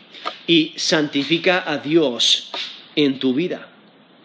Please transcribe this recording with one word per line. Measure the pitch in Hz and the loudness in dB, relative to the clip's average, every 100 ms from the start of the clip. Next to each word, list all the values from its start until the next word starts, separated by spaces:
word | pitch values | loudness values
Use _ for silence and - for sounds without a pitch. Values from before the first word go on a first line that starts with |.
| - - - - - | -20 -12 -12 -8 2
y | 165 156 - | 4 2 -2
santifica | - 165 147 143 139 165 165 180 - | 0 0 0 -2 0 0 2 0 0
a | 143 | -4
Dios | 127 165 143 117 - - - - - - - - | 2 2 2 2 0 0 -2 -12 -12 -14 -8 0
en | 143 131 | 2 2
tu | 131 | 0
vida. | 127 175 147 - - - _ _ _ | 0 -2 -6 -12 -20 -20 _ _ _